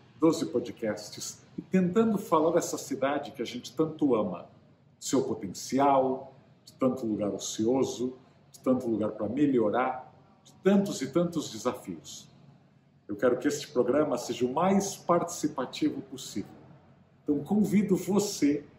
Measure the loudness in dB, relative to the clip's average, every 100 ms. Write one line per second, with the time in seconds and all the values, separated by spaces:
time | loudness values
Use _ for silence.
0 | -20 0 2 2 0 -2 -4 -4 -4 -4
1 | -10 -12 -12 -14 -14 -14 -2 2 2 4
2 | 2 0 2 2 4 2 0 -6 -8 -4
3 | -2 -2 -6 -8 -8 -8 -8 -2 -2 0
4 | 2 2 0 -4 -12 -20 _ _ _ _
5 | -2 0 0 -4 -6 -10 -4 2 4 4
6 | 2 -2 -8 -20 _ _ -20 -2 0 0
7 | -2 -2 -2 -4 -6 -2 0 2 0 -2
8 | -6 -6 -18 _ _ -6 0 0 0 0
9 | -2 -2 -4 2 2 4 4 2 0 -4
10 | -10 -20 -20 _ -20 -2 4 4 4 -2
11 | -2 0 0 -2 -6 -4 -4 -4 -8 -12
12 | -14 -18 -20 -20 -20 -20 _ _ _ _
13 | -12 0 2 2 0 -2 -2 0 2 2
14 | 2 -2 -4 -2 0 2 2 2 0 -4
15 | 0 2 0 -4 -4 -4 -6 -2 -2 -2
16 | -8 -14 -10 -10 -10 -14 -20 -20 -20 _
17 | _ _ -2 -2 0 2 4 2 4 2
18 | 2 0 0 0 0 0 -4